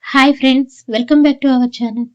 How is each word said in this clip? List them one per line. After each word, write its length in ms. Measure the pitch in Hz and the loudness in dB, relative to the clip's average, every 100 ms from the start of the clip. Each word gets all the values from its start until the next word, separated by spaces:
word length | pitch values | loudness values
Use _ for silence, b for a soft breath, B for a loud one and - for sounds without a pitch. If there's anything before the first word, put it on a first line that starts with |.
| - | -4
హాయ్ 200 | 277 269 277 | 0 2 2
ఫ్రెండ్స్, 380 | 262 262 269 _ - | 0 0 -2 _ -8
welcome 280 | 226 240 294 | -6 0 2
back 120 | 294 277 | 2 0
to 60 | 277 | 0
our 140 | 254 247 247 | 0 0 -4
channel. 300 | 240 220 240 | -8 -6 -10